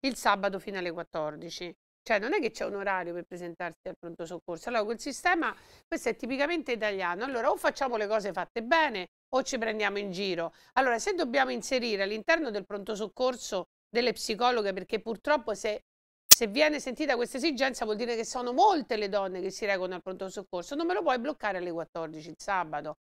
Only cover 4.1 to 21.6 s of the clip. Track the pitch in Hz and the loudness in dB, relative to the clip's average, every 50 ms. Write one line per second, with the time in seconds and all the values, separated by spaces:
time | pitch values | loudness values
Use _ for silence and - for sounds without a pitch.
4.1 | 170 - 175 165 180 165 _ - 175 160 - - 247 233 208 208 233 220 - 294 | -10 -10 -10 -8 -8 -10 _ -8 -10 -8 -6 -2 0 0 0 0 -4 -6 -6 -8
5.1 | 262 - - 349 359 339 302 233 202 - - - - - _ _ - 302 - 240 | -8 0 2 2 4 4 2 -2 -4 -6 -16 -20 -20 -20 _ _ -6 -2 0 -2
6.1 | 220 - - 226 269 262 285 302 349 339 269 - 247 220 214 214 202 190 185 175 | -2 -2 -4 -4 0 0 2 2 2 -2 0 -2 -2 0 0 -2 0 0 -2 -2
7.1 | 175 180 226 269 269 240 226 254 370 359 - 311 - - 285 262 240 220 214 202 | -2 -2 -4 -2 -2 2 2 2 2 4 2 0 2 2 -2 0 0 0 0 2
8.1 | 214 220 185 202 170 190 175 - _ 233 226 233 330 330 311 294 233 196 180 - | 2 0 0 0 -2 -4 -4 -4 _ -6 0 4 4 6 6 4 2 -2 -6 -6
9.1 | _ _ _ _ - 254 254 - - 247 220 226 214 214 208 202 196 202 202 202 | _ _ _ _ 0 0 0 2 -2 0 0 0 0 2 0 0 0 0 -2 -2
10.1 | 180 175 202 190 180 165 165 165 - - - - _ 247 269 262 233 226 - 392 | -2 -2 0 0 0 0 -2 -4 -6 -12 -20 -2 _ 2 4 4 4 2 2 0
11.1 | 403 339 330 254 233 277 262 262 254 240 190 - 269 254 240 233 214 190 196 196 | 2 2 0 2 4 4 4 4 2 -4 -2 0 0 0 2 2 0 0 0 0
12.1 | 208 220 208 - 330 339 320 254 208 202 190 _ 202 202 196 190 220 190 214 196 | -2 -4 4 4 4 4 4 0 -2 -4 -4 _ -8 -8 -4 -4 -4 -4 -4 -6
13.1 | - - 254 254 254 226 - - - 190 170 _ _ _ _ _ - 226 240 240 | -2 0 0 0 0 0 -6 -4 -4 -4 -4 _ _ _ _ _ 0 2 2 2
14.1 | 214 - - - 226 190 240 247 247 233 208 196 190 190 185 - - 214 190 220 | 0 -2 -2 -4 -2 2 4 4 4 4 2 0 -2 -2 -4 -2 -4 -4 -2 -4
15.1 | 226 - _ 294 294 277 226 - 214 196 - 226 208 - _ _ _ _ _ _ | -6 -4 _ 2 2 2 2 -2 -6 -2 -2 -2 -2 -4 _ _ _ _ _ _
16.1 | _ _ _ _ - - 233 208 196 262 302 302 302 285 - 262 247 - 311 277 | _ _ _ _ 6 6 6 0 4 4 4 4 4 0 -4 -6 -4 -4 0 0
17.1 | 262 240 240 226 - 269 240 339 294 226 269 262 247 - 247 214 214 208 247 233 | 2 2 0 -2 -2 -2 0 0 2 2 0 0 0 -2 -2 -2 0 -2 0 -2
18.1 | 240 226 226 - - 262 247 247 240 269 370 427 392 320 233 - 240 214 214 202 | -2 -4 -4 -4 -4 -4 -4 -2 2 6 6 6 6 4 2 0 -2 -2 0 0
19.1 | 190 202 196 190 185 185 180 190 190 - 226 202 202 185 185 180 185 175 - 190 | 0 0 0 0 -4 -4 -4 -6 -6 -4 0 0 0 0 0 -4 -4 -6 -8 -8
20.1 | 190 185 196 190 - - 185 _ - 180 175 - 285 285 339 339 359 415 359 311 | -8 -8 -8 -8 -8 -10 -10 _ -8 -8 -6 -4 -4 -2 0 0 0 2 2 2
21.1 | 254 254 233 285 302 - - 214 196 185 | 2 2 0 -4 -4 -2 -2 -2 -2 -2